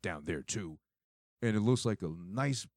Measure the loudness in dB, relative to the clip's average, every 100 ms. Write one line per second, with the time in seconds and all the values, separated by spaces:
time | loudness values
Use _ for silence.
0 | -6 -4 -4 -4 -4 -4 -6 -10 _ _
1 | _ _ _ _ 0 4 4 4 4 0
2 | -2 -6 -6 -2 0 0 -4